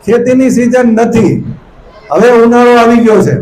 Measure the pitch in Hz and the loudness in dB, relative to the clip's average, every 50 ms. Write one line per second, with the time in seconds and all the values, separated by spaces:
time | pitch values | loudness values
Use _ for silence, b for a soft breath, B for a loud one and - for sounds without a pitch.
0 | _ 190 226 240 240 247 254 262 262 262 - - 247 240 247 254 254 233 220 220 | _ -2 -2 -2 0 0 0 0 0 0 0 0 -2 0 0 0 0 0 0 0
1 | 233 - 233 233 208 160 - - - - - - - - - - - - - - | -2 -2 0 -2 0 0 -2 -4 -8 -10 -14 -16 -18 -20 -20 -20 -20 -20 -20 -20
2 | - - 139 165 202 247 247 233 226 233 240 240 247 240 240 240 233 233 240 233 | -12 -6 -2 0 0 2 2 2 2 2 2 2 2 2 2 2 2 2 0 0
3 | 220 220 214 196 180 151 131 - | 0 2 0 0 0 0 -2 -4